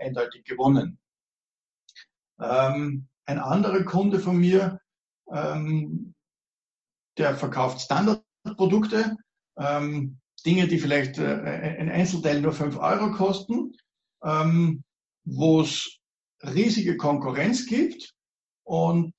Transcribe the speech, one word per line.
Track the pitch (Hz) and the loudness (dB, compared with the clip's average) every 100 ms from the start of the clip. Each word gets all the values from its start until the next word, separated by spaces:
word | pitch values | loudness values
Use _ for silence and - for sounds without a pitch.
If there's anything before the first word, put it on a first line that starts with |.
eindeutig | 131 123 120 - | -8 -4 -4 -6
gewonnen. | - 127 135 135 90 - _ _ _ _ _ _ _ _ _ - - _ _ _ | -12 0 4 4 2 -8 _ _ _ _ _ _ _ _ _ -20 -20 _ _ _
Ähm, | 117 127 135 139 147 139 - _ - | -2 2 2 0 -4 -6 -10 _ -6
ein | 143 | -6
anderer | 135 180 202 190 | 0 2 2 0
Kunde | - 180 202 190 | 0 2 2 2
von | 180 175 | 2 4
mir, | 180 190 190 - _ _ _ _ - | 6 4 2 -2 _ _ _ _ -10
ähm, | 147 156 156 151 156 147 165 - - _ _ _ _ _ _ _ _ _ - | -6 -4 -4 -2 -2 -2 -6 -8 -16 _ _ _ _ _ _ _ _ _ -2
der | 147 135 | -2 -2
verkauft | 131 131 127 - | -4 -2 -2 -4
Standardprodukte, | - 170 208 214 - _ 214 - 190 214 214 220 214 220 _ _ _ - | -2 2 2 0 -4 _ -12 0 2 4 2 0 0 -4 _ _ _ -8
ähm, | 139 147 147 147 135 - _ - | -4 -2 -4 -4 -6 -10 _ -6
Dinge, | 160 185 170 | 0 2 4
die | 165 | 2
vielleicht, | 160 143 131 156 | 2 0 0 -4
äh, | 147 143 147 - 160 - | -4 -2 -6 -6 -6 -4
ein | 160 | -2
Einzelteil | 175 185 175 160 147 | 0 0 0 0 0
nur | 151 | 0
fünf | 143 147 - | -2 -4 -2
Euro | 151 202 208 | 0 0 0
kosten, | - 196 190 - 233 - - _ _ _ _ | 0 0 0 -4 -4 -4 -10 _ _ _ _
ähm, | 156 156 160 165 170 135 - _ _ _ | -2 0 4 4 2 0 -8 _ _ _
wo's | - 135 160 160 147 - - - _ _ _ _ | -10 0 4 4 4 -4 -10 -14 _ _ _ _
riesige | 135 147 226 214 175 165 | -4 0 2 2 0 0
Konkurrenz | 147 143 135 131 190 - - | 0 0 -2 -2 0 0 -2
gibt. | 240 - - - _ _ _ _ _ | 0 0 -4 -16 _ _ _ _ _
Und, | - 165 165 170 165 | -6 -2 2 2 0